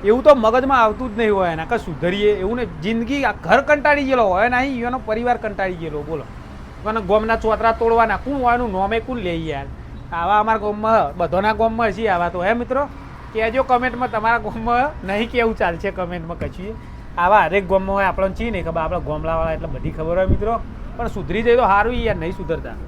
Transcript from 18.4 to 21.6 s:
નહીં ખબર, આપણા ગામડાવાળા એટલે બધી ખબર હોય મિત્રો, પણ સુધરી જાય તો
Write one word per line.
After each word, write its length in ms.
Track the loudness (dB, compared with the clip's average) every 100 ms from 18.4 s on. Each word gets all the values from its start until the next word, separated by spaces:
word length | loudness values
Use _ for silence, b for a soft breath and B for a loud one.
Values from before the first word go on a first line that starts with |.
| -4
નહીં 140 | -4 -2
ખબર, 160 | -2
આપણા 180 | -2 -4
ગામડાવાળા 520 | -4 -4 -2 -2 0
એટલે 160 | -2 -4
બધી 240 | -6 -6
ખબર 260 | -6 -2 0
હોય 80 | 2
મિત્રો, 340 | 2 2 -2 -4 -12 -12 -6
પણ 100 | -6
સુધરી 360 | -6 -4 0
જાય 120 | 4
તો 60 | 4